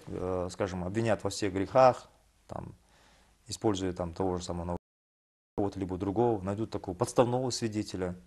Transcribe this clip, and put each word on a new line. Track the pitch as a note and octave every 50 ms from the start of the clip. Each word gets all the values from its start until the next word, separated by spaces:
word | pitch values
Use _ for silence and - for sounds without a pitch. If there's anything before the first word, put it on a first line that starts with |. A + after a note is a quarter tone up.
| - -
э, | F#2 F2+ F2+ F#2 F#2 F2+ F2 F#2
скажем, | - - G#2 F2+ F2+ F2+ F2
обвинят | F#2 G2+ A2+ A2+ A2+ G#2 - -
во | G2+
всех | - - G#2+ G2 F#2
грехах, | G2 F#2+ - - B2+ C3 C3 - - - - _ _ _ _ _ _ _ -
там, | - - - - - - _ _ _ _ - - _ _ _ _ _ _ _ -
используя | G#2 - - A2+ G2+ F2+ F#2+ F#2 F2+
там | - F2+ E2 E2
того | - F#2+ F#2 F2+ F2+
же | F2+
самого | F2 E2+ F2 E2+ F2 F2 - - _ _ _ _ _ _ _ _ _ _ _ _ _ _ -
кого-то | G2+ G2+ - F#2+
либо | F#2+ F2 F#2+ F2+
другого, | G2+ G2+ F#2 A2 A#2+ A#2+ A2+ G2
найдут | F2+ G2 G2+ G#2+ A2+ A2
такого | - G2 - G2+ F2
подставного | - A#2+ - - - A#2+ A2+ A#2+ B2+ C3 B2
свидетеля, | - - A#2+ A2 G#2 G#2+ G2+ - - F#2 F#2 F2+ F2+ F2+ -